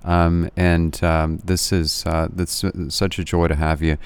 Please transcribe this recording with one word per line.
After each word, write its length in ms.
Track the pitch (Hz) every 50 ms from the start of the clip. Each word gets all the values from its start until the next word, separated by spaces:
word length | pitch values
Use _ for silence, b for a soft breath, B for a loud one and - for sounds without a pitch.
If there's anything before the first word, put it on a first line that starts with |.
| -
Um, 460 | - 87 87 85 82 85 85 82 - - -
and, 440 | 90 87 85 85 82 80 - -
um, 360 | - 82 80 80 80 80 80 80 -
this 260 | 90 90 85 - -
is, 340 | 101 90 80 76 - - -
uh, 220 | 82 80 80 80 80
this 320 | - 87 90 - - - -
is 280 | 95 - 90 87 69 -
such 240 | - 101 95 - -
a 40 | 87
joy 240 | - - 85 85 82
to 80 | 78
have 260 | 71 78 78 80 73
you. 160 | 82 80 76 B B